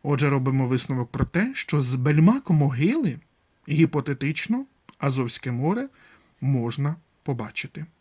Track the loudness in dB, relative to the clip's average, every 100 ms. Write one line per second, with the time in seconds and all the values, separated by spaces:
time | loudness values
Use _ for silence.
0 | 0 0 2 2 2 2 2 0 -2 -4
1 | -4 -2 0 0 -2 -4 -2 -2 0 0
2 | 2 6 6 4 2 2 2 2 0 2
3 | -2 -4 _ _ _ _ -4 2 2 2
4 | -4 -4 -4 -4 -4 -4 -4 _ -20 _
5 | -4 -2 -4 -6 -6 -2 -2 -2 -6 _
6 | -20 -20 _ _ -2 0 -2 -2 -4 -6
7 | _ _ -8 -6 -6 -10 -12 -14 -16 _